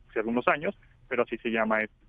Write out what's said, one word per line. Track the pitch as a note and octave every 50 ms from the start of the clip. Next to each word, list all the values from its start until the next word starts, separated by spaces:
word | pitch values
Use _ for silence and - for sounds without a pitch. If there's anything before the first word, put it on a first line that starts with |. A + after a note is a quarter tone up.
| - -
hace | - A#2
algunos | G#2+ A#2 A#2 B2 -
años, | F#3 E3 D3 D#3 G3 - - - - - - -
pero | - B2+ A#2 A#2
así | - A#2+ A2
se | - A#2+
llama | A2 A2+ A2 A2 A2 G#2+
este | G#2+ G#2+ _ _ _